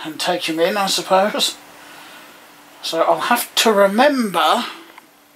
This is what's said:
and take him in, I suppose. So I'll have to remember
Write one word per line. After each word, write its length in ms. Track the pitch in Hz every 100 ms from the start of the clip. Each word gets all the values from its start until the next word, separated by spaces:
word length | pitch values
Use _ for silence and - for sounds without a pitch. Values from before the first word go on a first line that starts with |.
and 140 | 156 147
take 300 | 185 175 -
him 100 | 160
in, 180 | 175 208
I 100 | 190
suppose. 720 | 190 165 190 208 254 - - - - - - - - - - - - - -
So 200 | - 165
I'll 260 | 165 160 -
have 220 | 240 - -
to 160 | 233
remember 920 | 202 196 208 294 269 214 175 156 220 - - - - _ _ _